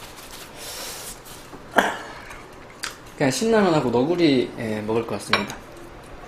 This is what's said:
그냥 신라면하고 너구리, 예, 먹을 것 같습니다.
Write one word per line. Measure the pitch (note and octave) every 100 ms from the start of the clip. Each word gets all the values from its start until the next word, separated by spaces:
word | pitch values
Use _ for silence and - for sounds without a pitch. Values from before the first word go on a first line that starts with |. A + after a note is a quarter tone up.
| - - - - - - - - - - - - - - - - - - - - - - - - - - - - - - - -
그냥 | C#3
신라면하고 | C3 A3+ A3 F#3+ D#3 B2+
너구리, | A#2 C#3+ F3 D#3+ C3 A#2+ -
예, | A2 G#2+
먹을 | G#2+ A2+ A2+
것 | G2+
같습니다. | - G2+ G2+ - - - - - - -